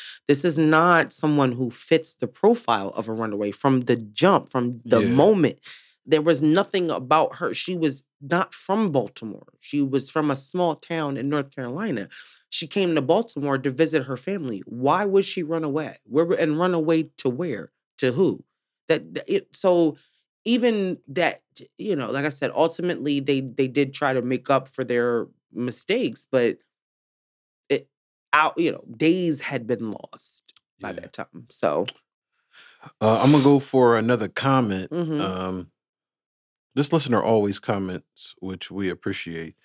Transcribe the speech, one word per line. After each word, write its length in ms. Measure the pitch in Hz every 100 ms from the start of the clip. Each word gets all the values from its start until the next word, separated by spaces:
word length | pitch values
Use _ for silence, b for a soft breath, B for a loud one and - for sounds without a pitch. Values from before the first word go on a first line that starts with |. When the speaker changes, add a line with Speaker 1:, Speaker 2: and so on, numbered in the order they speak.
| B B -
Speaker 1:
This 160 | 139
is 140 | 175 151
not 540 | 156 156 175 165 -
someone 400 | - 156 147 131
who 180 | 120 123
fits 420 | - - 160 - -
the 120 | 123
profile 640 | - 208 233 - 110 98
of 180 | - 107
a 60 |
runaway 380 | 110 110 101 104
from 300 | - 139 131
the 140 | 120 117
jump, 540 | 107 - 180 185 -
from 320 | 127 123 120
the 160 | - 117
Speaker 2:
Yeah. 140 | 107
Speaker 1:
moment. 460 | 127 185 202 131 - B B B B -
There 160 | 156
was 200 | 151 147
nothing 480 | 151 170 202 196 170
about 460 | 101 127 151 143 -
her. 180 | 156
She 220 | - - 180
was 280 | 156 135 _ _
not 340 | 139 175 - -
from 360 | - 208 208
Baltimore. 640 | 139 107 - 110 - - _
She 220 | - 147
was 260 | 135 135 135
from 220 | 160 151
a 40 | 139
small 400 | - 180 175 -
town 400 | - 165 147 135
in 140 | 139
North 220 | 147 139
Carolina. 580 | - 123 143 214 120 92 B B B B
She 160 | - 165
came 300 | 202 185 156
to 60 |
Baltimore 580 | 131 185 233 - 143 135
to 100 | 139
visit 360 | 127 160 156 127
her 120 | 127
family. 460 | - 202 135 101 -
Why 400 | 117 135 175 208
would 200 | 196 -
she 180 | -
run 200 | 156 165
away? 340 | 156 143 135 - -
Where, 260 | 127 170
and 240 | - 156 151
run 160 | 180
away 300 | 175 156 160 147 -
to 120 | 135
where? 420 | 123 175 104 - _ _ -
To 140 | 131
who? 300 | 123 175 98 - _ _ _ -
That, 260 | 151 -
that 100 | 147 -
it, 280 | 196 - -
so 400 | 190 175 160 143 b b b _
even 540 | 220 240 240 214 185 165 -
that, 340 | 143 160 - _ - - -
you 180 | 202 165
know, 160 | 117
like 140 | 135 147
I 40 |
said, 220 | 135 139
ultimately 680 | - 165 165 175 170 151 143
they, 200 | 139 139
they 260 | 135 117 135
did 260 | 123 139
try 200 | 135 139
to 80 | 131
make 260 | 123 127 -
up 180 | 135 135
for 160 | -
their 440 | 123 120 120 120 - _ _
mistakes, 720 | 95 123 - - 226 170 - -
but 280 | 131 120 - _ _ _ _ _ _ _ _ _ _ -
it 180 | 139 - _ _ _ -
out, 240 | 147 156 -
you 140 | 160
know, 120 | - - 113
days 440 | 156 185 175 139
had 260 | - 139 113
been 240 | 117 110
lost 680 | 98 - - - - _ - _ _
by 80 | 104
Speaker 2:
Yeah. 120 | 87
Speaker 1:
that 120 | 87
time. 320 | - - - -
So 360 | - 90 76 101 - _ _ _ B B B B B B -
Speaker 2:
Uh, 220 | 110 110
I'm 80 | 131
gonna 120 | 147
go 160 | 139 139
for 380 | 139 131 120 113
another 300 | 110 123 104
comment. 600 | - 135 131 113 95 92
Speaker 1:
Mm-hmm. 300 | 165 160 151
Speaker 2:
Um, 500 | 95 92 92 92 85 _ _ _ _ _ _ _ _ _ _
this 180 | 131 143
listener 280 | 165 131 113
always 380 | - 113 101 98
comments, 720 | - 101 95 90 - - - -
which 320 | 95 92 -
we 180 | 92 95
appreciate. 680 | 87 101 95 85 82 80 -